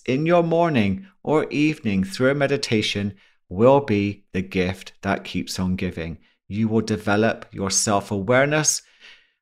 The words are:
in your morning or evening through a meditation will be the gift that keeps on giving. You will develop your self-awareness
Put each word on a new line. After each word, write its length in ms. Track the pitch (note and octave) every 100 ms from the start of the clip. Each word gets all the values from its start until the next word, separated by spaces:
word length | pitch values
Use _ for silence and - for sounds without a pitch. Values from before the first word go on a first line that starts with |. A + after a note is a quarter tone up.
| -
in 200 | C3 D#3+
your 180 | F3
morning 640 | E3 E3 E3+ C#3 G2+ F#3+ - _
or 240 | - D3+ -
evening 540 | C#3+ D3+ D3+ A2 G2
through 280 | F#2+ - B2+
a 40 | C#3+
meditation 800 | C#3 C#3 - A2 G#2+ G2+ G2+ - _ _ _
will 320 | F2+ A#2+ C#3
be 460 | C#3 G#2 G2+ G2 _
the 80 | F#2
gift 500 | F#2+ F#2 F2+ F#2 - -
that 200 | F#2+ F#2+
keeps 360 | - F#2 E2+ -
on 160 | F#2 F#2
giving. 420 | F2+ F2 E2 D#2+ _ _ -
You 180 | G2 A2
will 140 | A2+
develop 640 | A2 G#2 - G#2 A2 - -
your 180 | G2+ G2
self-awareness 1120 | - - G2+ F#2+ G#2 F#2+ B2+ C#3+ D3+ D3 - - _ - - _ _